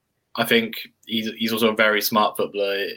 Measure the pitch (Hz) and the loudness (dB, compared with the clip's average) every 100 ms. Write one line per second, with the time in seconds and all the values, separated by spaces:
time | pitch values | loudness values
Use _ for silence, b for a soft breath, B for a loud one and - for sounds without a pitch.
0 | _ _ _ - 117 117 113 - - _ | _ _ _ -4 2 2 0 -6 -14 _
1 | - 113 110 - 113 110 113 107 107 104 | -6 -4 -4 -4 -2 2 2 4 2 2
2 | - 110 101 - 95 101 98 98 92 | 2 2 2 0 -4 -2 -2 -2 -4